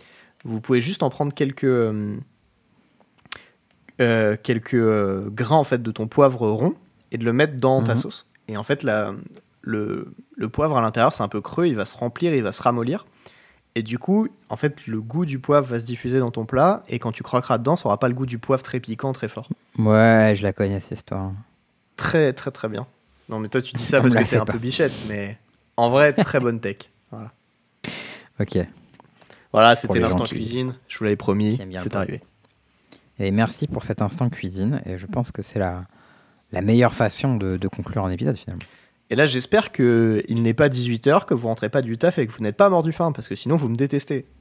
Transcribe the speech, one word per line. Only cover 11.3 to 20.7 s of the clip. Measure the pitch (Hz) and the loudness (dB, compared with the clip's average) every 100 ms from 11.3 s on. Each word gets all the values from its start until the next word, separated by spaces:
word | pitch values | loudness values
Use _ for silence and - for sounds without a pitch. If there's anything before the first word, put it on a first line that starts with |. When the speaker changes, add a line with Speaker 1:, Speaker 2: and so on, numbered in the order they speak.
| 107 | -4
Speaker 1:
creux, | - - 175 | -6 -2 0
il | 113 | 0
va | 95 | -4
se | - | -6
remplir, | 120 - 170 | -8 -4 0
il | 143 | 0
va | 104 | 0
se | - | -2
ramollir. | 123 120 117 190 - _ - - _ _ _ 117 | 0 0 -2 -6 -10 _ -20 -20 _ _ _ -8
Et | |
du | 110 117 | -6 -6
coup, | - 202 220 - - | 0 0 0 -6 -12
en | 117 | -4
fait, | 151 143 - | -4 -4 -8
le | 110 | -8
goût | 113 147 170 | -6 -4 -2
du | 135 | -4
poivre | - 147 127 | 2 2 2
va | 117 | -4
se | 113 | -6
diffuser | 120 123 131 | -6 -2 0
dans | 123 | 0
ton | 113 110 | -2 -2
plat, | 127 165 208 - | 2 4 2 -4
et | 117 | -6
quand | 117 | -6
tu | - | -8
croqueras | - 123 - 117 | -4 -2 0 0
dedans, | 120 170 | 2 0
ça | 110 | 0
aura | 104 | 0
pas | 127 | 0
le | 123 | 0
goût | 131 | -4
du | 120 | -6
poivre | - 131 | 0 -2
très | - 127 | -2 -8
piquant, | 117 110 139 | -6 -6 -6
très | 131 113 | -4 -8
fort. | - - - _ - | -10 -12 -12 _ 0
Speaker 2:
Ouais, | 107 107 113 113 110 101 | 4 6 8 8 6 4
je | |
la | 101 | 0
connais, | - 101 | -2 -2